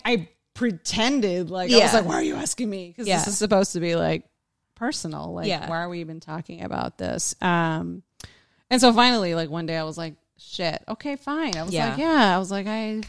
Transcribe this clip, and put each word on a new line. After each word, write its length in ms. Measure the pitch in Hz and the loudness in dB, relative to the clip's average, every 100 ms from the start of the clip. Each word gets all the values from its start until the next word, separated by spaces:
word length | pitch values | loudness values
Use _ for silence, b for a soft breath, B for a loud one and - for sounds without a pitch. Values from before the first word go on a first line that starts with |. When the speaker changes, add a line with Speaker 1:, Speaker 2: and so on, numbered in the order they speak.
| 233 | 0
Speaker 1:
I 240 | 233 165 _ _ | 0 -2 _ _
pretended, 960 | - 240 170 - 180 233 285 202 180 160 | -4 -2 -2 -4 0 2 2 2 0 -2
like, 220 | 185 247 | -2 6
I 20 | 233 | 6
was 60 | 180 | 8
Speaker 2:
Yeah. 60 | - | 6
Speaker 1:
like, 60 | 170 | 2
"Why 80 | - | 0
are 80 | |
you 120 | - 143 | -2 -2
asking 340 | 311 - 220 | -6 -4 -4
me? 240 | 190 175 | -6 -10
'Cause 120 | 208 214 | -6 -2
Speaker 2:
Yeah. 100 | 170 | 0
Speaker 1:
this 80 | 165 | 0
is 100 | 196 | 0
supposed 360 | 214 196 202 | 2 4 2
to 60 | 175 | 0
be, 160 | 170 165 | 0 0
like, 280 | 165 160 - _ _ _ _ - | 0 0 -6 _ _ _ _ -8
personal. 580 | 233 302 165 151 165 | -6 -4 -6 -8 -8
Like, 140 | 175 180 | -6 -4
Speaker 2:
Yeah. 220 | 160 156 | -4 -4
Speaker 1:
why 100 | 165 | -6
are 80 | 175 | -6
we 100 | 175 | -8
even 200 | 160 160 | -10 -12
talking 420 | 156 160 - 170 | -10 -10 -10 -12
about 360 | - - - - | -8 -4 -6 -6
this?" 380 | - - - - | -6 -4 -4 -2
Um, 600 | 185 170 165 160 170 180 - - b b b b - | 0 2 2 -2 -6 -10 -16 -20 b b b b -2
and 100 | 254 | 4
so 140 | 240 | 6
finally, 420 | 220 247 233 180 165 | 8 6 4 2 0
like, 140 | 156 | -2
one 160 | 165 165 | -4 -4
day 120 | 160 | -4
I 60 | |
was 140 | 156 160 | -4 -8
like, 180 | 160 151 _ _ | -10 -12 _ _
"Shit, 440 | - - 170 156 - | -12 -4 -4 -4 -8
okay, 280 | 220 285 277 | -8 -8 -8
fine." 420 | - 302 294 160 | -6 -4 -2 -4
I 60 | |
was 100 | 175 | -2
Speaker 2:
Yeah. 160 | 165 - | -2 -2
Speaker 1:
like, 80 | 247 | 0
"Yeah." 380 | 320 311 202 180 | 2 6 6 4
I 40 | |
was 100 | 190 | 0
like, 160 | 196 202 | -4 -4
"I 340 | 220 214 220 | -4 -4 -6